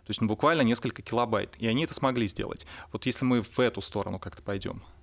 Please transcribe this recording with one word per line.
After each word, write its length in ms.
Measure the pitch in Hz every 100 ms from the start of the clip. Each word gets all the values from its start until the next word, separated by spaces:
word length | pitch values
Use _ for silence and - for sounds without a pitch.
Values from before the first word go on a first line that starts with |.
| -
То 40 |
есть, 100 | 101
ну, 80 | 110
буквально 340 | 107 143 165
несколько 400 | 120 120 123 -
килобайт. 540 | - 117 117 107 98 -
И 80 | 113
они 180 | 117
это 100 | 160
смогли 320 | - 135 123 107
сделать. 380 | - 101 - - - -
Вот 140 | - 131
если 180 | - 127
мы 160 | 123
в 160 | 104 -
эту 220 | 123 101
сторону 360 | - 104 95 95
как-то 240 | 95 -
пойдём. 400 | - 98 95 - - -